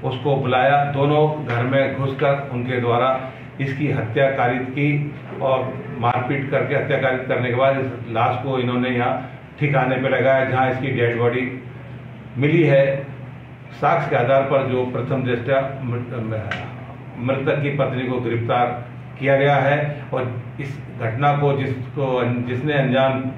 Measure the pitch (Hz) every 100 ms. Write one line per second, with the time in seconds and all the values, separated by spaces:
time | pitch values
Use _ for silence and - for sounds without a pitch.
0 | 135 123 147 127 123 127 135 143 143 139
1 | 143 151 151 - 117 117 127 135 131 131
2 | 139 101 143 139 - 123 120 123 117 -
3 | 131 131 - - - - 131 - 147 -
4 | 110 139 135 135 123 127 127 139 147 147
5 | 147 - - - - 131 123 - - -
6 | 117 127 123 139 131 135 123 139 - 131
7 | 131 127 127 123 123 123 135 135 127 -
8 | - 120 135 113 139 131 123 123 127 123
9 | 123 - - - - - 147 139 131 127
10 | 135 131 131 135 131 127 131 123 135 120
11 | 117 117 120 127 123 - - - - -
12 | - - - 120 147 170 147 139 - -
13 | - - - - - - - - 147 165
14 | - 135 120 135 135 139 127 127 127 123
15 | 123 131 120 120 113 135 135 127 123 120
16 | 120 127 110 110 101 - - - - -
17 | - - 123 131 151 147 143 143 131 123
18 | 127 123 117 117 113 127 120 - - -
19 | - - 135 135 143 139 139 147 147 -
20 | - 131 123 110 - - - - - -
21 | 113 117 147 139 143 139 131 113 - 151
22 | 135 127 120 123 123 123 151 143 131 131
23 | 135 127 131